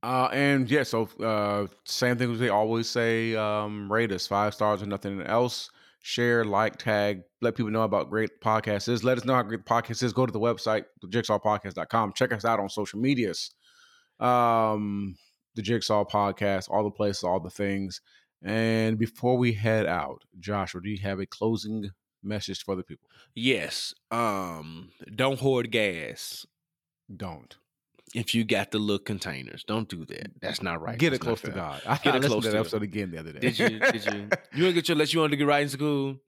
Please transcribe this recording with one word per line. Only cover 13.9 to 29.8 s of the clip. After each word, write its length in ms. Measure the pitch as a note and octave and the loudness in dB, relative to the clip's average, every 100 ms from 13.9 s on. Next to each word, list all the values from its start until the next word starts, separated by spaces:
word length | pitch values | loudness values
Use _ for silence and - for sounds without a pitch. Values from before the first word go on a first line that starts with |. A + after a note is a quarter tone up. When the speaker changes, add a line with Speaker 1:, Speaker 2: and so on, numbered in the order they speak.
| _ _ _ | _ _ _
Speaker 1:
Um, 960 | B2 B2 A#2+ A2+ A2 G#2+ G#2 G2+ G2+ F2 _ _ _ | 2 4 4 4 2 0 -2 -4 -6 -10 _ _ _
The 80 | - | -8
Jigsaw 420 | G2+ A#2 - G#2+ | -2 0 2 2
Podcast, 680 | G2+ G#2 G2+ F#2+ G2+ G2 F#2 | 2 2 0 0 0 -2 -2
all 140 | G2+ | -2
the 60 | G#2 | -2
places, 340 | - G#2 G2 | -2 -2 -2
all 160 | F2+ F#2 | -2 -2
the 100 | E2+ | -4
things. 500 | - G2+ G2 G2 F#2 _ _ _ _ | -4 -4 -2 -6 -10 _ _ _ _
And 540 | F#2+ A2 A2+ A2+ A2 A2 | -4 0 2 2 2 0
before 380 | A2+ - A#2+ B2+ | -2 0 2 4
we 160 | B2 | 4
head 340 | G#2+ A2 A2 F2+ | 2 2 2 2
out, 360 | F2 C#2+ - _ F#2+ | 0 -4 -8 _ -14
Joshua, 420 | F#2+ G2+ F#2+ F2+ | -4 -2 -2 -6
do 80 | F#2 | -8
you 100 | G#2 | -6
have 160 | G2 F#2+ | -4 -4
a 80 | G2 | -6
closing 640 | - A2+ A2 G#2+ A2 G2+ - _ _ | -2 0 0 -4 -6 -8 -12 _ _
message 400 | G2 G#2 - F#2+ | -8 -6 -6 -8
for 120 | - F#2+ | -6 -6
the 80 | |
people? 240 | F2+ D2+ _ _ - | -6 -16 _ _ -18
Speaker 2:
Yes. 580 | - A#2+ A#2 D#2+ - - - _ | -2 0 0 0 -6 -8 -12 _
Um, 800 | A2+ A#2 G2+ F#2 D#2+ D#2 E2 - _ - | -2 0 -2 -4 -8 -12 -14 -16 _ -16
don't 260 | G#2+ C3 C#3 | -2 0 2
hoard 320 | C3+ B2+ A#2 | 2 2 0
gas. 720 | A2+ G#2 E2+ D2 - - - - _ _ _ _ _ _ | 0 0 -2 -8 -10 -12 -12 -16 _ _ _ _ _ _
Speaker 1:
Don't. 420 | G2 F#2+ D#2+ A#1+ - _ _ _ _ _ | -12 -10 -10 -16 -20 _ _ _ _ _
Speaker 2:
If 200 | A#2 A#2 | -8 -2
you 100 | A#2 | 0
got 260 | A2 G#2 F#2+ | 2 0 0
the 80 | G#2+ | -2
little 200 | G#2 G2 | 0 -2
containers, 600 | - G2+ F2+ C2+ B1+ - | -4 -8 -6 -10 -12 -16
don't 240 | - G#2+ | -4 -4